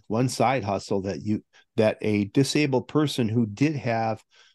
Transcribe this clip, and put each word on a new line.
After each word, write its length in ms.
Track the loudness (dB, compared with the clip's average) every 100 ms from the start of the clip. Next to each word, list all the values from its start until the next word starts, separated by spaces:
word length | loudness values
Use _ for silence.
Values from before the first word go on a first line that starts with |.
| -4
one 220 | -2 0
side 340 | 2 2 2
hustle 380 | -2 -4 -2 -4
that 180 | -4 -6
you, 200 | -4 -4 -6 _ _ 0
that 220 | 2 2
a 240 | 0 0 2
disabled 600 | 2 2 2 2 0 0
person 420 | 0 0 0 0
who 160 | 0 -2
did 300 | 0 -2 0
have, 480 | -2 -2 -2 -4 _ _ _